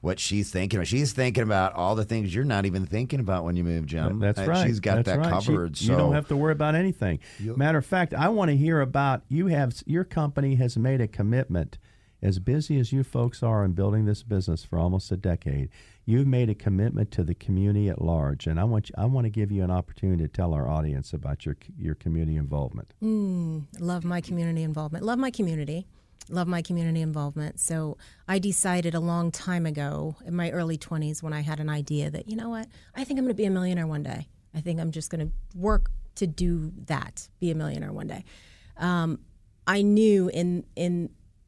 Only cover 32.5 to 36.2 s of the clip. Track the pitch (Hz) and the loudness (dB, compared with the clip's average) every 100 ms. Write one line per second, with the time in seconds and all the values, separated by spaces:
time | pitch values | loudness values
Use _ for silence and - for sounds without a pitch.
32.5 | 226 226 - - - 262 269 254 208 208 | -8 -10 -16 -18 -10 -4 -2 0 0 0
33.5 | 185 180 180 160 151 143 - 151 - _ | 2 0 0 -2 -4 -6 -8 -10 -18 _
34.5 | 156 165 165 165 160 - 165 151 - - | -8 -4 -2 -2 -4 -6 -6 -4 -6 -8
35.5 | 180 196 220 - - - - | -4 2 4 4 -2 -8 -4